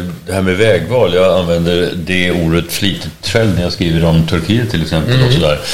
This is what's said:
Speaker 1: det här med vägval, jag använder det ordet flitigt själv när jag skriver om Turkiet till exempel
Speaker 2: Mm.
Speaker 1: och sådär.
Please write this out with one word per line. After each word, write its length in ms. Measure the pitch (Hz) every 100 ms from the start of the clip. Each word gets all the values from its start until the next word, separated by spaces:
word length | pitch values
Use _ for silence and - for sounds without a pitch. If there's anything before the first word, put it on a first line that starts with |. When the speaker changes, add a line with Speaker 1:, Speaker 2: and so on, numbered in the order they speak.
| 87 82 -
Speaker 1:
det 60 |
här 100 | 92
med 140 | 95 90
vägval, 580 | 113 95 80 123 98
jag 240 | 87 92 90
använder 520 | 87 85 85 87 87 90
det 340 | 78 92 90
ordet 400 | 90 82 82 82
flitigt 560 | - 101 82 82 - -
själv 260 | 117 110
när 80 | 85
jag 100 | 87
skriver 320 | - 87 80
om 220 | 82 80 80
Turkiet 440 | 85 80 110 117
till 120 | 85
exempel 320 | 80 82 76
Speaker 2:
Mm. 120 | 127 127
Speaker 1:
och 60 |
sådär. 280 | 80 80 73 -